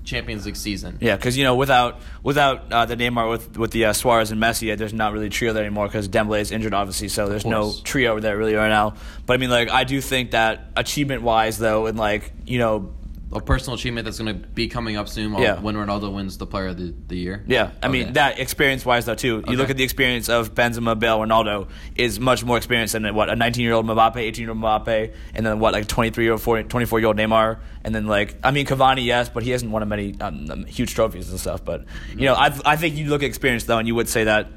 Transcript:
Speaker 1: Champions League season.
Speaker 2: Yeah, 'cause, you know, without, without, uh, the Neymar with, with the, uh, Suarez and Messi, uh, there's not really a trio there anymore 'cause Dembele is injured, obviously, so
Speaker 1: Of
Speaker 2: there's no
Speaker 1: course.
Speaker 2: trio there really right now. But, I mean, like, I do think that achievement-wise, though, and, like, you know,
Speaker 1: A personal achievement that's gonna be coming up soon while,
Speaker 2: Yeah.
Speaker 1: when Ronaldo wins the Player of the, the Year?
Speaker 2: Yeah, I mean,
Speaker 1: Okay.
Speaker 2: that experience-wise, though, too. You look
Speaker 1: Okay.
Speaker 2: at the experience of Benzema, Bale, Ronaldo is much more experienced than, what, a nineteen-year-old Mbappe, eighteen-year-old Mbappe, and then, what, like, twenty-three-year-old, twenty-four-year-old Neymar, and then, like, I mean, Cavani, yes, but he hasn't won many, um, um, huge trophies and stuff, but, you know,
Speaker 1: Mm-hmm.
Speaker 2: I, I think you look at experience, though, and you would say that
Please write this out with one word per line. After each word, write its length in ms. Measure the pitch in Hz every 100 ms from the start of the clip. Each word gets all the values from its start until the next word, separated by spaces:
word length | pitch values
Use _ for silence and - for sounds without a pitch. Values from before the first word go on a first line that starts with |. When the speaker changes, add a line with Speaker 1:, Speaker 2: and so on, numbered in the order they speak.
Speaker 1:
Champions 420 | - 123 113 110 98
League 100 | 101
season. 440 | 107 95 87 -
Speaker 2:
Yeah, 160 | 117 101
'cause, 180 | 127 123
you 80 |
know, 120 | 139 123
without, 440 | 135 127 120 - - -
without, 500 | - 143 139 127 113
uh, 140 | 113 113
the 100 | 120
Neymar 320 | 123 120 113
with, 300 | 117 - 107
with 140 | 110
the, 140 | 113 110
uh, 80 |
Suarez 360 | 104 131 113 107
and 100 | 110
Messi, 320 | 113 113 113
uh, 40 | 107
there's 180 | 110
not 200 | 110 107
really 120 | 107 107
a 40 |
trio 200 | 95 120
there 120 | 110
anymore 260 | 104 104 101
'cause 180 | 110 98
Dembele 340 | 110 107 107
is 100 | 104
injured, 240 | 110 110 98
obviously, 320 | 98 92 101
so 160 | 101
Speaker 1:
Of 60 | 104
Speaker 2:
there's 120 | 104
no 180 | 110 113
Speaker 1:
course. 180 | 107 101
Speaker 2:
trio 380 | - 143 120 110
there 180 | 107 104
really 160 | 110
right 160 | 107 107
now. 240 | 107 107 107 - - -
But, 80 |
I 40 | 127
mean, 120 | 127
like, 220 | 120 117
I 120 | 123
do 180 | 131 139
think 280 | 127 131 120
that 380 | 117 113 110 - -
achievement-wise, 840 | 120 - 143 131 117 113 113 107
though, 300 | 113 107 110
and, 100 | 110
like, 360 | 107 104 - - -
you 140 | 123
know, 340 | 117 107 95 - - - -
Speaker 1:
A 80 | 110
personal 340 | - 131 135 117
achievement 300 | 127 117 113
that's 140 | 98
gonna 160 | 110 98
be 320 | - - 117
coming 260 | 123 117 104
up 140 | 104
soon 240 | - 107
while, 80 | 104
Speaker 2:
Yeah. 180 | 120 90
Speaker 1:
when 160 | 104 107
Ronaldo 380 | 101 101 101
wins 240 | 98 98 -
the 80 | 92
Player 220 | 101 95
of 100 | 90
the, 160 | 90 82 71
the 100 | 90
Year? 260 | 90 101 -
Speaker 2:
Yeah, 240 | 123 101 -
I 60 | 127
mean, 140 | 131
Speaker 1:
Okay. 80 | 120
Speaker 2:
that 260 | 127 143 120
experience-wise, 680 | 127 - 143 131 117 120 113
though, 100 | 110
too. 280 | 131 110 -
You 100 | 123
look 80 | 135
Speaker 1:
Okay. 60 |
Speaker 2:
at 60 | 131
the 60 |
experience 460 | 127 - 131 120 107
of 240 | 117 113
Benzema, 440 | 107 120 113 117 113
Bale, 200 | 117 110
Ronaldo 480 | 110 113 110 104 92 - - -
is 200 | 120 101
much 280 | 127 120 117
more 100 | 120
experienced 380 | 101 120 107
than, 200 | 113 107
what, 160 | 107 98
a 60 | 113
nineteen-year-old 520 | 117 120 120 113 110
Mbappe, 300 | 110 113 117
eighteen-year-old 420 | 110 110 113 110
Mbappe, 500 | 110 107 113 113 113 - -
and 120 | - 110
then, 140 | 107
what, 140 | 110
like, 140 | 95 107
twenty-three-year-old, 840 | - 113 113 113 110 117 113 107
twenty-four-year-old 480 | 123 113 113 110 104
Neymar, 400 | 110 113 110 110 - -
and 100 | -
then, 120 | 110 107
like, 300 | 101 104 -
I 100 | 127
mean, 140 | 143 139
Cavani, 360 | 135 135 131
yes, 240 | 120 120 120
but 160 | 120
he 60 | 117
hasn't 220 | 123 120
won 140 | 110 104
many, 260 | 104 101 -
um, 240 | 101 73 76
um, 160 | 67 71
huge 280 | - 110 -
trophies 340 | 110 87 90
and 80 | 92
stuff, 260 | 92 82 -
but, 180 | 82 - - - 104
you 100 | 135
know, 100 | 123
Speaker 1:
Mm-hmm. 260 | 147 139 139
Speaker 2:
I, 80 |
I 20 | 156
think 180 | 170 147
you 140 | 147
look 120 | 147
at 20 | 139
experience, 380 | - 139 117 107
though, 140 | 117
and 80 | 113
you 80 | 117
would 120 | 113
say 180 | 117 110
that 220 | 107 101